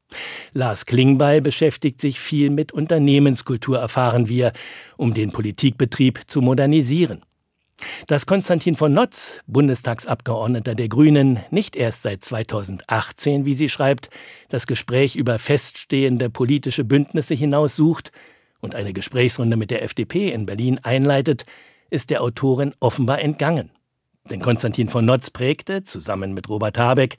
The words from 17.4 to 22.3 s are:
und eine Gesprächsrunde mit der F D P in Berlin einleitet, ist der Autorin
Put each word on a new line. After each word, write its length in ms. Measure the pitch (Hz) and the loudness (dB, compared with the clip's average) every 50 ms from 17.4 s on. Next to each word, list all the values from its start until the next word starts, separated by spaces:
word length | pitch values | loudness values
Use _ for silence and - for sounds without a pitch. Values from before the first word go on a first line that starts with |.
| 147 147 139 147 151 143 - - 151 165 160 - - - - - - - _ _ _ _ _ _ | 0 0 2 2 2 0 2 2 2 2 2 0 -6 -14 -20 -20 -20 -20 _ _ _ _ _ _
und 160 | - 98 - | -12 -10 -8
eine 160 | 117 101 101 | -8 -8 -6
Gesprächsrunde 640 | 92 95 - - - 123 123 127 - - 123 113 113 | -6 -8 -8 -4 0 2 2 2 2 0 0 0 0
mit 160 | 113 107 - | 0 -2 -2
der 100 | 120 - | -4 -6
F 120 | - 104 - | -6 -6 -6
D 100 | - 110 | -6 -6
P 260 | - - 175 202 185 | -4 -2 -2 -2 -2
in 160 | 127 113 104 | -4 -4 -6
Berlin 320 | 95 101 107 120 127 131 127 - | -6 -4 -2 0 0 0 -2 0
einleitet, 600 | 117 127 131 135 143 139 135 127 143 139 117 - - - - - _ _ _ _ _ | 0 0 2 4 4 2 2 2 0 -2 -2 -4 -12 -20 -20 -20 _ _ _ _ _
ist 200 | - 143 - - | -6 -6 -4 -2
der 120 | 147 120 | -2 -2
Autorin 500 | 127 123 | -2 -4